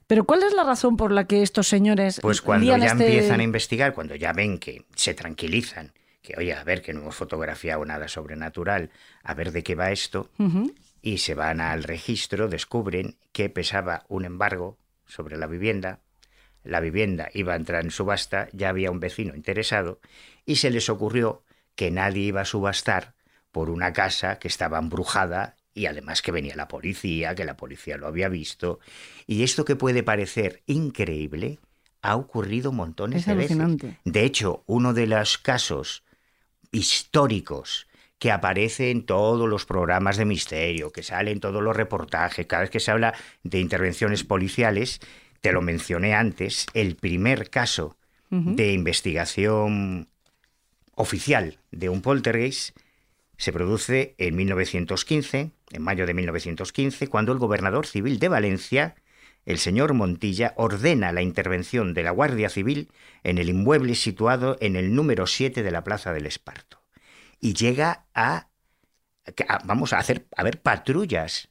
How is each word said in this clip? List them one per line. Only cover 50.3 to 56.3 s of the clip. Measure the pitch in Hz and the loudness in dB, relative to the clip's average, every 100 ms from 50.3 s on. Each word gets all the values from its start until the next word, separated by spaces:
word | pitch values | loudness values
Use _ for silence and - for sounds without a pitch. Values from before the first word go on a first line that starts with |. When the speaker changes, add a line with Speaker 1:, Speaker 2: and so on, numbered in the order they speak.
| _ _ _ _ _ _ - | _ _ _ _ _ _ -4
Speaker 2:
oficial | 110 95 139 131 85 - _ | -2 -2 2 2 2 -8 _
de | 82 90 | -6 -2
un | 92 | 0
poltergeist | 127 139 120 113 127 - - - _ _ _ _ _ - | 2 2 2 0 0 -4 -8 -12 _ _ _ _ _ -8
se | - | -4
produce | 82 90 107 - 131 135 - | 0 0 0 2 0 0 -2
en | 90 85 | -2 0
mil | 98 | 0
novecientos | 92 92 90 90 92 - | 0 0 -2 -2 -2 0
quince, | 151 139 135 156 - - | 0 0 -2 -4 -10 -14
en | - | -6
mayo | 92 95 90 | -2 0 0
de | |
mil | 87 | 0
novecientos | 87 | -2